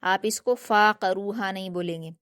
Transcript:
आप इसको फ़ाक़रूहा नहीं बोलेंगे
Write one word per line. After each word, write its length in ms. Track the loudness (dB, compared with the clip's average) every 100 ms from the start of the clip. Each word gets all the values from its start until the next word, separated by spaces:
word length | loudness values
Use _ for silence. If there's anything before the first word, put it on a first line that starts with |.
आप 220 | 2 0
इसको 300 | 0 -4 -2 -2
फ़ाक़रूहा 920 | 2 4 6 4 0 -2 -4 -4 -4
नहीं 180 | -6 -6
बोलेंगे 440 | -6 -4 -6 -8 -14